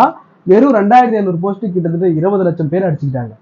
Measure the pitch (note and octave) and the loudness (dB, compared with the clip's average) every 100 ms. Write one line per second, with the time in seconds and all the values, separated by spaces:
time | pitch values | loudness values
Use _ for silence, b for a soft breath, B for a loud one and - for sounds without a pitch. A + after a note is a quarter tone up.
0 | C4+ - B B - G3 C#4 A#3 G3+ B3 | 2 -2 B B 2 4 4 2 4 4
1 | B3 A3 G3 E3+ F#3+ G3 A3 F3+ E3 E3+ | 4 0 -2 -2 -4 -6 -4 -4 -2 -2
2 | F#3 D#3 F3 G3+ F3+ E3 D#3 F3 F#3+ D3 | -2 0 0 0 0 -2 -2 -2 -2 -4
3 | C#3 B2+ A2+ G#2 | -4 -6 -8 -14